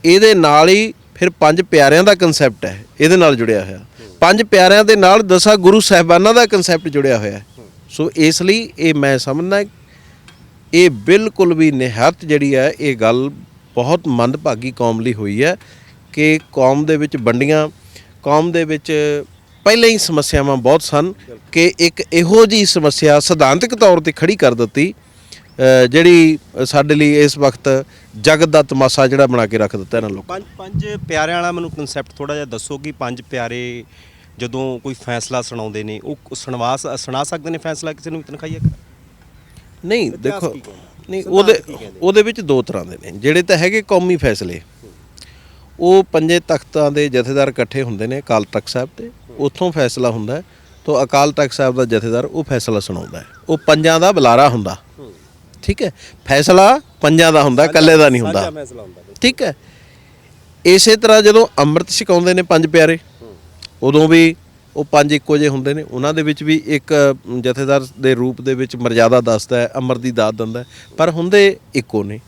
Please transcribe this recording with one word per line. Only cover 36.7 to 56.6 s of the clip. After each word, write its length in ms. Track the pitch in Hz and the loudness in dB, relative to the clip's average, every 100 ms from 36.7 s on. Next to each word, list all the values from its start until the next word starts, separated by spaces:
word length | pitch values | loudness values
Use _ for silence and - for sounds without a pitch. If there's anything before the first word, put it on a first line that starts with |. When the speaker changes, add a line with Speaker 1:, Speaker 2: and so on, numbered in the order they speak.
Speaker 2:
ਸ-, 120 | 135 143 127 | -6 -8 -12
ਸੁਣਾ 260 | - 131 | -10 -8
ਸਕਦੇ 260 | 147 165 156 | -8 -10 -12
ਨੇ 80 | 165 | -12
ਫੈਸਲਾ 360 | 160 151 160 | -12 -12 -12
ਕਿਸੇ 160 | 156 165 | -14 -14
ਨੂੰ 100 | 160 | -16
ਵੀ 40 | 151 | -16
ਤਨਖਾਹੀਆ 320 | 147 160 165 | -18 -14 -6
ਕਰ? 100 | 156 - _ _ _ _ _ _ _ - _ _ | -6 -6 _ _ _ _ _ _ _ -20 _ _
Speaker 1:
ਨਹੀਂ, 220 | 175 233 147 | -6 -4 -4
Speaker 2:
ਇਤਿਹਾਸ 140 | - | -6
Speaker 1:
ਦੇਖੋ, 320 | 139 196 170 | -8 -6 -10
Speaker 2:
ਕੀ 60 | 135 | -10
ਕਹਿੰਦਾ? 240 | 110 95 _ _ - | -20 -20 _ _ -14
Speaker 1:
ਨਹੀਂ, 120 | 190 | -12
Speaker 2:
ਸਿਧਾਂਤ 180 | 185 190 | -2 0
Speaker 1:
ਉਹਦੇ, 140 | 202 | 2
Speaker 2:
ਕੀ 200 | - - | 0 -4
ਕਹਿੰਦੇ? 260 | - 107 92 | -20 -20 -6
Speaker 1:
ਉਹਦੇ 220 | 180 202 | 0 0
ਵਿੱਚ 180 | 214 233 | 0 -6
ਦੋ 200 | 165 131 | -2 -2
ਤਰ੍ਹਾਂ 240 | - 98 | -2 -10
ਦੇ 120 | 85 87 | -12 -16
ਨੇ। 80 | - | -18
ਜਿਹੜੇ 300 | 92 127 165 | -6 -2 -2
ਤਾਂ 160 | 175 175 | 0 0
ਹੈਗੇ 240 | 180 220 | 0 -4
ਕੌਮੀ 360 | 202 190 180 175 | -2 -2 0 -2
ਫੈਸਲੇ, 440 | 131 101 92 85 - _ | -2 -4 -8 -12 -18 _
Speaker 2:
ਹੂੰ। 80 | 107 87 _ - - - _ - _ - | -20 -20 _ -20 -20 -20 _ -20 _ -4
Speaker 1:
ਉਹ 240 | 175 190 190 | 2 2 2
ਪੰਜੇ 280 | 160 160 175 | -2 0 -2
ਤਖਤਾਂ 520 | - 156 - 156 147 | -2 -6 -4 -4 -2
ਦੇ 180 | 143 147 | -2 -2
ਜਥੇਦਾਰ 380 | 123 123 139 139 | -2 -2 -2 -2
ਇਕੱਠੇ 360 | 131 117 139 | -4 -6 -6
ਹੁੰਦੇ 240 | 120 101 113 | -8 -8 -8
ਨੇ 120 | 135 | -8
ਅਕਾਲ 240 | - 113 | -4 -4
ਤਖਤ 260 | 101 107 - | -2 -8 -8
ਸਾਹਿਬ 200 | 127 139 - | -8 -10 -14
ਤੇ, 100 | 233 | -20
Speaker 2:
ਹੂੰ। 280 | _ - 123 | _ -20 -8
Speaker 1:
ਉੱਥੋਂ 320 | 143 - 185 | -8 -4 -6
ਫੈਸਲਾ 380 | 156 127 - 123 | -2 -4 -2 -6
ਹੁੰਦਾ 260 | 113 107 | -4 -8
ਹੈ, 80 | 147 - _ _ _ | -10 -14 _ _ _
ਤੋ 180 | - 139 | -6 -4
ਅਕਾਲ 280 | 131 139 147 | 0 0 0
ਤਖਤ 220 | 143 139 | -2 -4
ਸਾਹਿਬ 220 | - 131 | -2 -2
ਦਾ 100 | 127 | -2
ਜਥੇਦਾਰ 400 | 123 113 113 117 | -2 -2 -2 -4
ਉਹ 180 | 139 156 | -6 -10
ਫੈਸਲਾ 360 | 151 131 - 107 | -6 -6 -4 -6
ਸੁਣਾਉਂਦਾ 400 | - 87 85 85 | -6 -12 -12 -18
ਹੈ, 60 | - - - | -20 -20 -6
ਉਹ 80 | 160 | -4
ਪੰਜਾਂ 420 | - 151 160 165 | 0 2 2 2
ਦਾ 120 | 180 | 2
ਬੁਲਾਰਾ 380 | 185 127 120 143 | 4 4 6 4
ਹੁੰਦਾ। 280 | 120 95 95 _ - | 2 -6 -10 _ -20
Speaker 2:
ਹੂੰ। 140 | 127 90 _ _ _ - | -20 -20 _ _ _ -12
Speaker 1:
ਠੀਕ 180 | - 202 | -8 -6
ਹੈ, 100 | 262 - - _ | -8 -8 -20 _
ਫੈਸਲਾ 560 | - 139 147 185 | -2 0 4 6